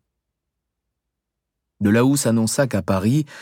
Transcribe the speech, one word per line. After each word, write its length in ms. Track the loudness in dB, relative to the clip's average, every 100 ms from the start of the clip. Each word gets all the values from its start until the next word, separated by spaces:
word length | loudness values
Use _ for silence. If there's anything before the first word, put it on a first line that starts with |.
| _ _ _ _ _ _ _ _ _ _ _ _ _ _ _ _ _ -4
De 80 | 0
là 160 | 2 2
où 100 | 0
s'annonça 520 | 0 0 0 0 -2
qu'à 140 | -2
Paris, 440 | -2 -2 0 0 -2 -10